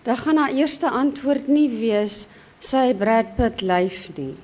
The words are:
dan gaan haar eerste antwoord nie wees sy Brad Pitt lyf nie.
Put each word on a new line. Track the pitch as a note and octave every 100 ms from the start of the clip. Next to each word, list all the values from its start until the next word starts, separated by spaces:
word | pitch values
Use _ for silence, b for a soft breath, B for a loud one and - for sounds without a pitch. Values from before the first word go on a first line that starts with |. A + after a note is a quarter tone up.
dan | A#3+ B3+
gaan | D4+ D#4
haar | C#4+
eerste | C4+ D4 - -
antwoord | A#3+ C#4 C#4+ C4 C#4+ C#4
nie | D4 D4
wees | A3+ A3+ G#3 G#3 - - B B B
sy | - C4 B3+
Brad | G3 G3+ A3+ A3+ -
Pitt | B3 A#3+
lyf | F#3+ F3+ F#3 - - D3
nie. | C3+ -